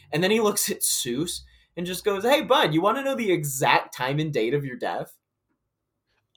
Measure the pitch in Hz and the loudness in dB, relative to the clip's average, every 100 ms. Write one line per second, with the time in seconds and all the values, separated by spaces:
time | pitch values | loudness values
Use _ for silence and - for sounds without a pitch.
0 | - 151 185 220 208 208 - - - - | -6 -2 2 2 2 0 -2 -2 -2 -2
1 | 123 123 175 - - _ _ - 175 180 | -2 -4 -4 -6 -14 _ _ -10 -8 -4
2 | 208 196 226 302 220 240 202 156 196 262 | -2 0 2 2 4 4 4 4 2 2
3 | 269 254 214 165 147 135 135 147 - - | -2 -2 0 0 0 0 4 4 2 -6
4 | 127 147 156 127 113 143 139 120 95 101 | -4 -2 -2 0 0 -2 -4 -8 -6 -6
5 | 160 - _ _ _ _ _ _ _ _ | -8 -16 _ _ _ _ _ _ _ _
6 | _ _ _ | _ _ _